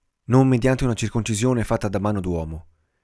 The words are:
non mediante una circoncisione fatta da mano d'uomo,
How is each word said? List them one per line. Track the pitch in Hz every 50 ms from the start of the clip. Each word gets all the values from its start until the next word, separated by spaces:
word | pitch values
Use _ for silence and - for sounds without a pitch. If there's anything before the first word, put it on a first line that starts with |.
| _ _ _ _ _
non | - 117 131 135 135
mediante | 131 120 110 131 131 123 135
una | 127 117
circoncisione | - 117 107 - 117 104 - 110 101 113 127 127 117 107
fatta | - 117 113 - 104
da | 95 101
mano | 95 104 107 101
d'uomo, | 90 92 87 82 80 80 80 80 - - _ _ _ _ _ _